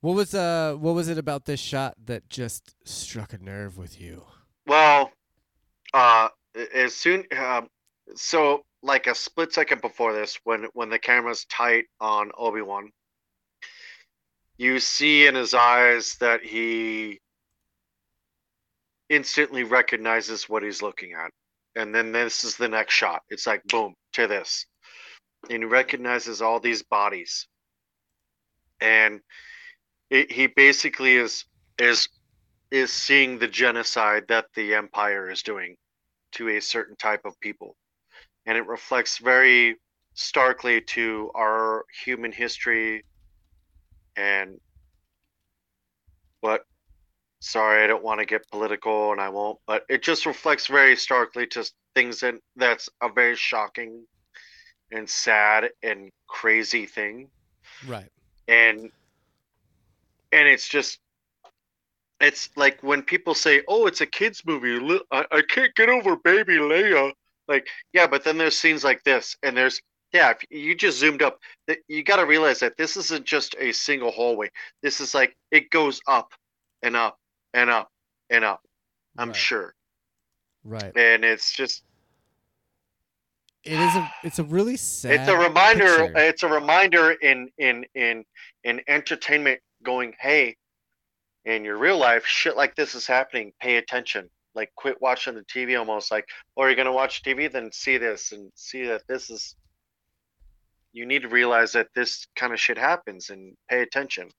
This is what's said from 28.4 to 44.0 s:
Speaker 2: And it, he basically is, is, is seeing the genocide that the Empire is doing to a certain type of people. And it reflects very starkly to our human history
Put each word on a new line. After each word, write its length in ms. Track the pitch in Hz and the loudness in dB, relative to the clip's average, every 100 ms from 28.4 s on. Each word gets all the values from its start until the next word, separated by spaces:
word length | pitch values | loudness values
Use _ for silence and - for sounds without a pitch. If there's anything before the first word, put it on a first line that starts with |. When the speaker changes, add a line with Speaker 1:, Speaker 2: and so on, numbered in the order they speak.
| _ _ _ _ | _ _ _ _
Speaker 2:
And 420 | 110 110 110 104 _ - - - - _ _ _ _ | 2 4 4 0 _ -20 -20 -20 -20 _ _ _ _
it, 220 | 135 143 | 0 0
he 160 | 127 131 | 0 0
basically 680 | - 139 135 135 - 131 123 | 6 6 6 -2 -2 2 2
is, 300 | 117 - - _ _ - | 2 -6 -14 _ _ 0
is, 280 | 120 117 - _ _ _ _ _ _ | 2 2 -2 _ _ _ _ _ _
is 220 | 135 127 | -2 -2
seeing 480 | - - 139 131 123 | -4 2 4 4 0
the 80 | 113 | -4
genocide 800 | 104 123 117 113 - 107 107 104 | 0 0 0 -4 0 0 0 0
that 180 | 113 - - | -2 -2 -8
the 200 | 107 107 | -2 -2
Empire 540 | 104 - 104 98 92 | -2 -4 -2 -4 -6
is 100 | 95 | -10
doing 340 | - 101 90 87 _ _ _ _ _ | -8 -10 -10 -16 _ _ _ _ _
to 160 | - 113 | -10 -4
a 100 | 107 | -4
certain 340 | - 117 107 104 | -4 -6 -8 -6
type 300 | 110 104 104 | -4 -4 -6
of 140 | - | -14
people. 360 | 104 101 98 _ _ _ _ - _ _ - | -14 -14 -20 _ _ _ _ -20 _ _ -4
And 120 | 113 | -4
it 100 | 104 | -4
reflects 500 | 113 - 127 117 - | -12 -4 -2 -2 -4
very 600 | 117 127 131 123 120 113 _ _ _ | 2 4 6 6 4 0 _ _ _
starkly 680 | - - - 127 127 123 117 | -12 -4 2 2 0 -2 -2
to 500 | 110 - 117 110 107 - | -2 -6 -4 -4 -8 -4
our 500 | 110 110 113 110 - - | -2 0 -2 -4 -8 -14
human 280 | - 123 117 | -8 -8 -8
history 720 | 110 120 - 120 113 110 110 - _ _ _ _ _ _ _ _ _ | -6 -8 -6 -2 -2 -2 -6 -12 _ _ _ _ _ _ _ _ _